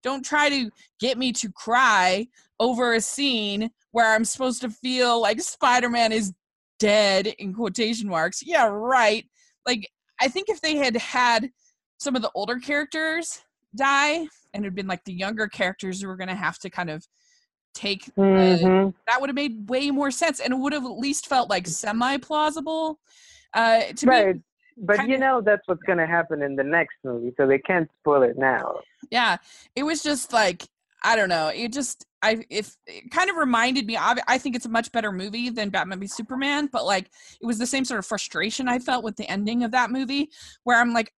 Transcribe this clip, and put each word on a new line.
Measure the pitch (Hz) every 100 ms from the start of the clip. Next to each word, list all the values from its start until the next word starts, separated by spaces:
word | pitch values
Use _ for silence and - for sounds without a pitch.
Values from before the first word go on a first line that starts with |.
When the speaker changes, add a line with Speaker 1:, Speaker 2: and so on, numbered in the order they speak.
Speaker 1:
don't | 247 269
try | 254 294 294
to | 277 226 _ _ _
get | 240 240
me | 254
to | 220 214
cry | - 220 240 254 202 185 190 240 _ _ _
over | 233 240 247
a | 226
scene | 214 - 285 233 208 202 226 _ _
where | 233 226
I'm | 220
supposed | 226 - 262 240
to | 254
feel | 214 254 254 247 233
like | 208 226
Spider-Man | - - 254 247 240 233 226
is | 220 202 - _ _ _ _
dead, | 214 208 202 190 202 -
in | 190
quotation | 196 220 185 220 233 208
marks. | 170 165 -
Yeah, | 302 320 233
right. | 208 233 262 214 220 - _ _ _ 254
Like, | 247 196 _ _ -
I | 262
think | 359 415
if | 392
they | 311 302
had | 262 226
had | - 254 247 226 254 _ _ _ _ _
some | 285 254
of |
the | 220
older | - 202 247
characters | 262 285 294 320 320 330 330 - _ _ _
die | 208 269 277 294 320 311 _ _
and | 202
it |
had | 202
been, | 185 196
like, | 180
the | -
younger | 180 196 220 214
characters | - 185 190 196 185
who | 196
were | 185
gonna | 185
have | 185 165 170
to | 190
kind | - 175
of | 156 _ _ _ _ _ _ _
take | - 202 196 -
the | -
Speaker 2:
Mm-hmm. | 196 190 185 180 180 185 196 - -
Speaker 1:
that | 247
would | 277
have | 269
made | 285 220 202
way | 254 285
more | 277 277
sense, | 254 330 -
and | 240
it | 262
would | 277
have | 294
at | 247 214
least | 277 285 -
felt, | 262 233
like, | 190 175
semi-plausible, | 160 214 226 247 277 - 302 302 311 302 320 320 311 _ _ - - _
uh, | 220 226 226 - -
to | 247
me, |
Speaker 2:
Right. | 254 196 175 _ _ _ -
But | 185 208
Speaker 1:
kinda | 226
Speaker 2:
you | 262
know | 269 254
that's | 214 208 -
what's | 175 -
Speaker 1:
Yeah. |
Speaker 2:
gonna | 175 160
happen | 170 165 156
in | 143 139
the |
next | 139 165 156 -
movie, | 131 120 120 123
so | 135
they | 139
can't | - 180 165 _
spoil | 151 143
it | 123 120
now. | 135 123 - - - _ -
Speaker 1:
Yeah. | 233 226 175 _ - - -
It |
was | 294 320
just, | 302 277 -
like, | 233 196 180 - _ _ _
I | 202 226
don't | 190
know. | 165 156
It | 165 233
just, | 269 254 - - _
I, | 214 226 -
if, | 196 208 _ -
it | 85 -
kind | - 370
of | 339
reminded | 277 233 240 262 214
me, | 226
I, | 180 247 -
I | 254
think | 285 240
it's | 240
a |
much | 226 233
better | 196 214
movie | 185 196 226 247
than | 233 202
Batman | 185 170 185
v | 196
Superman, | - 220 262 277 285 285
but, | - 165
like, | 190 190 _ - -
it | 233
was | 220
the | 240
same | 269
sort | 254 226
of | -
frustration | 208 - - 190 - 254
I | 240
felt | 247 254
with | 233 -
the | 208
ending | 190 208 240
of | 233
that | 254 233
movie, | 254 254 277 302 - - -
where | 240 240
I'm | 240
like | 233 220